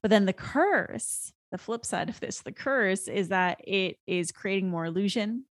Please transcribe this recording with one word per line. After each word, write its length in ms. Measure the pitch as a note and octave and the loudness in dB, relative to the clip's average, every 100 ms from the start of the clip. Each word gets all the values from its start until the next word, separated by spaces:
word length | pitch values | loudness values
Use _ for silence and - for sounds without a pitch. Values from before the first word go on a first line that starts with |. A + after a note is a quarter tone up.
But 100 | G#3 | 6
then 140 | G#3 | 6
the 80 | F#3+ | 6
curse, 1000 | F#3 - C#4 F#4+ D4+ - - - - - _ _ | 0 -2 2 4 4 0 -6 -6 -8 -10 _ _
the 60 | F#3 | -10
flip 280 | - A#3 | -6 -6
side 240 | - F3 - | -4 -4 -4
of 100 | - | -6
this, 220 | - - | -8 -8
the 100 | - | -12
curse 560 | - C#4 C4+ G3+ F#3+ - | -6 0 2 2 2 -2
is 220 | G3+ F3 | -4 0
that 300 | F#3+ F3+ - | 2 2 -2
it 320 | - G3 F#3+ - - | -2 0 0 -4 -4
is 240 | F3+ E3+ | -2 -2
creating 380 | - G3 F#3+ F#3 | -4 -2 0 0
more 160 | E3+ | -2
illusion, 600 | E3 E3+ G3+ A3+ G#3 A#3+ - | -2 0 0 0 -2 -4 -8